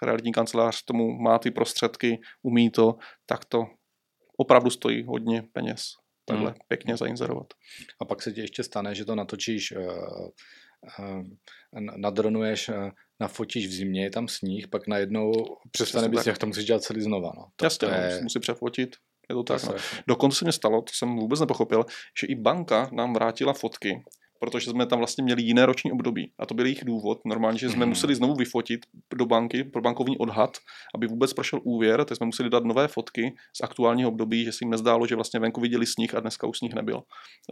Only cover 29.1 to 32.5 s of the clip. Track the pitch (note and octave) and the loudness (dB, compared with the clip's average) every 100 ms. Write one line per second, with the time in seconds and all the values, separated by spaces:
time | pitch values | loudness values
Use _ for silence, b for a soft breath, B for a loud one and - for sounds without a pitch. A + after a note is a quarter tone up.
29.1 | B2+ A#2+ A2+ A#2 B2 C3+ A#2+ A#2 A#2+ C3 | -2 2 4 2 -2 -4 -2 -2 0 -2
30.1 | C3+ A#2 A2 A2+ - B B B - A2+ | -2 0 2 0 -2 B B B -4 -4
31.1 | A#2 C3+ - - C#3+ B2 A#2 A2 A2+ D3 | 2 0 0 -4 -2 -2 2 4 4 2
32.1 | A#2 A2+ - B2 | -2 -2 -2 2